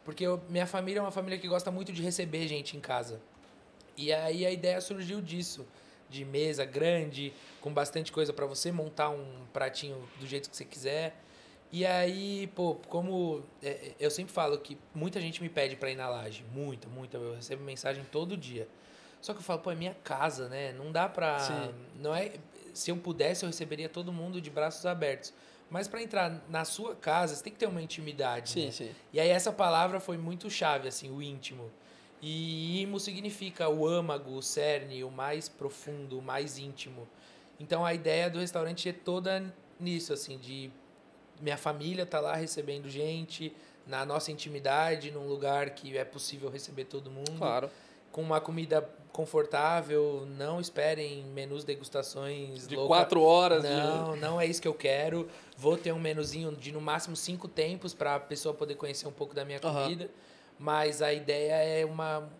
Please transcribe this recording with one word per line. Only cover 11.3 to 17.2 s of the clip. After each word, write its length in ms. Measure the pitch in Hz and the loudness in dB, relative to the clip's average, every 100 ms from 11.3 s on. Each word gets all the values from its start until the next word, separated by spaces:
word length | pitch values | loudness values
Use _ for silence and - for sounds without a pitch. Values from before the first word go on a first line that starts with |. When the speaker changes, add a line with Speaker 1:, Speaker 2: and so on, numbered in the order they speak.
| - - - - | -20 -20 -20 -10
Speaker 1:
E 140 | 170 185 | 0 2
aí, 600 | 180 180 190 196 202 196 - | 4 4 0 -4 -4 -4 0
pô, 200 | 175 151 - | 0 0 -2
como, 520 | 170 180 185 170 151 139 - | -2 0 0 0 -2 -6 -8
é, 60 | 139 | -6
é, 220 | 139 - - | -6 -10 0
eu 120 | 147 | 0
sempre 200 | 147 185 | 0 -4
falo 240 | - 156 147 | 0 2 0
que 180 | 143 143 - | -4 -14 -10
muita 260 | 156 170 190 | -4 -4 -2
gente 200 | 165 165 | -4 -4
me 60 | 170 | -4
pede 260 | 160 135 131 | 0 0 0
pra 120 | 135 | -4
ir 60 | 131 | -2
na 120 | 127 | -4
laje, 340 | 120 117 107 117 | -4 -6 -10 -10
muita, 340 | 127 143 123 113 | -6 -6 -8 -10
muita, 280 | 123 127 | -12 -8
eu 180 | 123 | -6